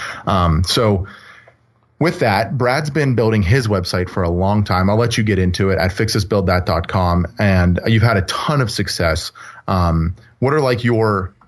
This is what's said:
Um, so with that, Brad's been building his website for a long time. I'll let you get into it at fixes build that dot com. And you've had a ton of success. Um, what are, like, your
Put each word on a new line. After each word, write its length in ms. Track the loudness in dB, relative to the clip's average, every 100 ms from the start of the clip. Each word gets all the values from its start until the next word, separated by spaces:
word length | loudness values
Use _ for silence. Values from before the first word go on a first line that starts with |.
| -12 -10 -2
Um, 380 | 0 2 0
so 420 | 0 0 0 0 -4 -14 -20 -20 -20 _ _ _ _ -4
with 220 | -2 0
that, 380 | 0 0 -2 -2
Brad's 320 | 0 -2 -2
been 260 | -2 0 0
building 260 | 2 2
his 260 | 2 2 2
website 400 | -2 -2 -4 -4
for 120 | -2
a 80 | -2
long 360 | 0 0 0 0
time. 240 | 0 2
I'll 80 | 2
let 200 | 0 0
you 60 |
get 160 | 0 2
into 300 | 0 0 0
it 100 | 0
at 140 | 0
fixes 320 | -2 -2 -2 0
build 220 | 0 0
that 180 | 0 0
dot 240 | -2 -2
com. 360 | -2 0 0 -2 -2
And 400 | 0 2 2 2 2
you've 160 | 2
had 140 | 4 2
a 60 |
ton 360 | -2 -4 -2 0
of 100 | -2
success. 640 | -2 -4 -2 -2 -2 -6 -14 -20 -12 -4
Um, 440 | 0 2 2 0 -4 -14 -4
what 140 | 0
are, 60 | 2
like, 240 | 2 0
your 500 | 0 2 2 0 -2 -10